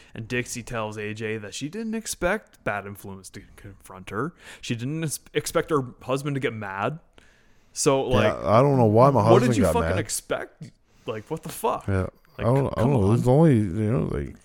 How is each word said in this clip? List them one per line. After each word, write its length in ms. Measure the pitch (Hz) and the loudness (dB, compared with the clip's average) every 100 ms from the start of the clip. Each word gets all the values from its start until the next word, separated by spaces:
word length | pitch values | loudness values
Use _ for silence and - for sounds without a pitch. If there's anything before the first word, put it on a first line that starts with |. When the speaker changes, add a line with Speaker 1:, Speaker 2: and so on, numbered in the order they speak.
| - | -18
Speaker 1:
And 140 | - 110 | -14 -6
Dixie 360 | 123 120 123 | -6 -6 -10
tells 340 | 110 117 107 107 | -10 -8 -8 -8
A 160 | 107 | -10
J 240 | 107 107 110 | -8 -6 -8
that 160 | 101 - | -10 -12
she 140 | 139 | -10
didn't 260 | 208 226 220 | -8 -8 -8
expect 680 | - - 175 208 _ _ - | -8 -4 -2 -2 _ _ -6
Bad 200 | 101 101 | -6 -8
Influence 440 | 98 98 95 92 | -14 -16 -16 -18
to 100 | - 90 - | -20 -20 -20
confront 540 | 104 95 - 95 92 | -20 -20 -20 -18 -10
her. 240 | 101 151 - - - | -6 -6 -10 -20 -16
She 140 | - 117 | -8 -6
didn't 280 | 127 160 160 | -6 -6 -6
ex-, 140 | - - | -8 -6
expect 360 | 151 - 165 156 | -6 -2 -4 0
her 100 | 147 123 - | -2 -2 -10
husband 320 | - 139 147 139 | -4 -4 -2 -4
to 40 | |
get 120 | 127 | -4
mad. 460 | 113 101 98 113 156 _ - - _ _ _ _ | -6 -8 -4 -4 -4 _ -20 -20 _ _ _ _
So, 300 | - 151 135 | -2 2 2
like, 240 | 120 123 107 | 2 2 2
Speaker 2:
Yeah, 160 | 64 67 | 0 4
I 120 | 110 | 4
don't 160 | 143 135 | 6 4
know 80 | 110 | 6
why 240 | 110 139 | 6 6
my 100 | 127 | 6
Speaker 1:
what 60 | 107 | 6
Speaker 2:
husband 220 | - - | 6 6
Speaker 1:
did 40 | 117 | 2
you 40 | |
Speaker 2:
got 100 | 90 | 2
Speaker 1:
fucking 160 | - 82 | 2 0
Speaker 2:
mad. 80 | 80 | -2
Speaker 1:
expect? 640 | - - - 139 - - 151 _ _ _ - | -4 -8 -6 -8 -8 -14 -20 _ _ _ -10
Like, 260 | 110 - | -10 -8
what 120 | 160 | -10
the 60 | 151 | -10
fuck? 380 | - 226 - - | -6 -4 -4 -2
Speaker 2:
Yeah. 200 | 95 - _ _ - | -2 -4 _ _ -4
Speaker 1:
Like, 80 | 110 | 0
Speaker 2:
I 60 | |
don't, 20 | 135 | 2
Speaker 1:
c-, 180 | 131 - | 0 0
Speaker 2:
I 60 | |
don't 100 | 123 | 2
Speaker 1:
come 0 | |
Speaker 2:
know. 100 | 131 | 4
Speaker 1:
on. 120 | 95 117 | 4 4
Speaker 2:
There's 120 | 120 | 4
only, 280 | 139 165 117 | 6 6 6
you 360 | 104 98 107 | 2 -2 0
know, 180 | 139 - | 0 -2
like, 240 | 71 67 - | -4 -6 -12